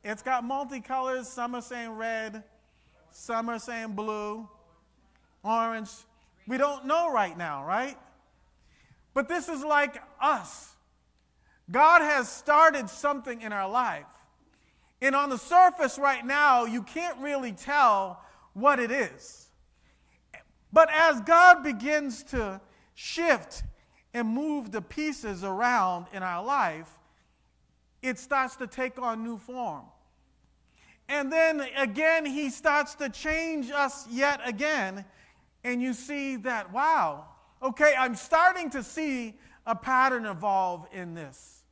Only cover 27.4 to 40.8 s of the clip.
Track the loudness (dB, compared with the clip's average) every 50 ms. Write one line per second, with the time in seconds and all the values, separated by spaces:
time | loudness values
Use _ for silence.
27.4 | _ _ _ _ _ _ _ _ _ _ _ _ -6 -6 -6 -6 -4 -2 0 0
28.4 | 0 -2 -4 -10 -12 -10 -6 -6 -6 -6 -6 -6 -6 -6 -6 -6 -8 -8 -10 -12
29.4 | -14 -14 -10 -8 -8 -8 -8 -10 -14 -20 _ _ _ _ _ _ _ _ _ _
30.4 | _ _ _ _ _ _ _ _ _ _ _ _ _ -4 -4 -2 -2 0 2 4
31.4 | 4 4 2 0 -4 -6 -2 -2 -2 -2 0 0 2 2 2 2 0 -2 -4 -4
32.4 | -4 -6 -8 -2 0 2 2 2 0 -2 -6 -8 -8 -8 -8 -6 -4 -4 -2 -2
33.4 | -2 -4 -4 -6 -6 -4 -2 -2 -2 -2 -2 -10 -14 -10 -2 0 0 0 0 -2
34.4 | -4 -8 -6 -4 -2 -2 0 0 -2 -4 -6 -10 -14 -16 _ _ -20 _ _ _
35.4 | _ _ _ _ -6 -4 -4 -2 -2 -4 -4 -6 -8 -8 -8 -6 -6 -6 -6 -6
36.4 | -6 -4 -4 -4 -6 -6 -4 0 2 2 4 4 2 0 -2 -6 -14 -20 -20 _
37.4 | _ _ _ _ -6 -6 0 4 4 4 6 4 2 0 0 -6 -2 2 4 6
38.4 | 6 6 6 4 -6 -6 -6 -8 -8 -8 -6 -6 -4 -4 -4 -4 -6 -10 -12 -18
39.4 | _ -20 -20 _ _ -4 -4 -4 -2 0 2 4 4 4 2 0 -4 -6 -8 -4
40.4 | -2 -2 0 0 0 -2 -6 -8